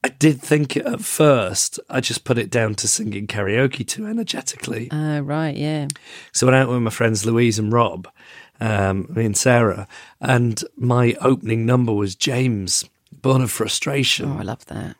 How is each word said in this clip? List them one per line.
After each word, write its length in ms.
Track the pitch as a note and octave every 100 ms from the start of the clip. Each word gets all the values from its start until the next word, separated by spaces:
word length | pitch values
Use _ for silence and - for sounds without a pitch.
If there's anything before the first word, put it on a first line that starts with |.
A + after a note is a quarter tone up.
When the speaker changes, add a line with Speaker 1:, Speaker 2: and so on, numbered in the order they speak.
Speaker 1:
I 60 | C3
did 340 | - D#3 C3+
think 340 | - D3+ D3 C#3
at 240 | B3+ A#3+
first 760 | - - D3+ C3+ F#2 G2+ - - -
I 120 | C3+
just 240 | B2 -
put 120 | - A#2+
it 140 | G2
down 240 | B2 A2 G#2
to 120 | G#2
singing 400 | - A2+ G2+ G2+
karaoke 580 | G#2+ G2 G#2+ C3+ - B2
too 200 | - G#3+
energetically. 840 | A3+ A3+ - - - - A2+ A#2+
Speaker 2:
Uh, 300 | D3+ D3+ D3
right, 360 | C#3+ D3+ D#3+ C#3
yeah. 300 | D3+ D#3 C#3+ - - - -
Speaker 1:
So 160 | - B2
I 20 |
went 120 | C3
out 40 | C3
with 100 | B2
my 80 | A#2
friends 340 | - A#2 A2
Louise 340 | G#2+ A#2 A#2+ G#2+
and 120 | G#2+
Rob, 340 | A#2+ A2+ E2 F#2 _ - - - _
um, 460 | A2+ G#2 G2 F#2+ F#2
me 160 | G2+
and 120 | A2+ G2+
Sarah, 520 | - A#2+ A2+ G2+ G2 - - _
and 420 | - B2 A#2+ G#2+ - -
my 400 | B2 B2 A#2+ A2+
opening 420 | C3 C3 A2 A2+ A2+
number 260 | B2+ A#2+
was 220 | G#2 G2+
James, 720 | F#2+ - B2+ C3 G#2+ F#2 - - _ _
Born 300 | - C3+ C3
of 80 | B2
Frustration. 800 | - A2+ - - C#3+ B2+ - -
Speaker 2:
Oh, 80 | C#3
I 40 |
love 220 | G2+ A#2+ -
that. 280 | - F2 -